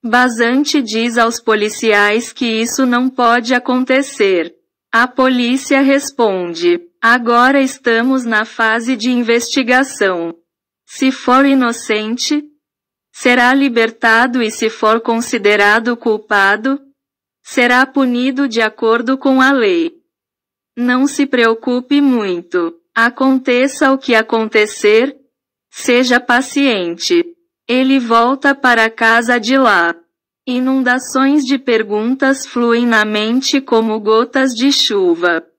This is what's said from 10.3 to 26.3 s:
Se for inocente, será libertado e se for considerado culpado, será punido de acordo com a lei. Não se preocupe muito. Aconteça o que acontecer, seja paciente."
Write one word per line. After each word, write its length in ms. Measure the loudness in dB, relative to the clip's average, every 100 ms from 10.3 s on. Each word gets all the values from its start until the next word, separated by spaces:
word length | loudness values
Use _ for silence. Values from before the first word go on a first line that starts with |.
| -10 _ _ _ _ _
Se 260 | -4 -2
for 320 | -2 0 2
inocente, 1000 | 4 2 0 -4 -4 -4 -4 -6 -4 -4 -6 _ _ _ _ _ _
será 400 | -4 0 2 2
libertado 920 | 2 0 0 -2 0 0 2 2 0
e 80 | -4
se 200 | -2 -6
for 320 | -2 0 0
considerado 920 | 0 -4 -2 -2 0 2 2 2 0 -4
culpado, 840 | -2 -4 -2 0 2 0 -2 -6 _ _ _ _ _ _
será 420 | -8 -2 2 2
punido 640 | 2 0 0 0 -2 -2 -2
de 140 | -2
acordo 560 | -2 -2 0 0 0 -2
com 200 | 0 2
a 100 | 2
lei. 400 | 2 2 0 -2 -6 _ _ _ _ _ _ _
Não 320 | -6 -2 0 0
se 200 | 0 -2
preocupe 760 | 2 0 0 -2 -4 0 2
muito. 720 | 2 0 -2 -6 -4 -4 -4 -8 _
Aconteça 960 | -2 -2 0 0 0 0 0 0 0 0
o 60 | 0
que 160 | 2
acontecer, 1000 | 0 2 -2 0 0 0 0 2 4 2 -6 _ _ _ _ _
seja 480 | -10 0 0 2 0
paciente." 1160 | 2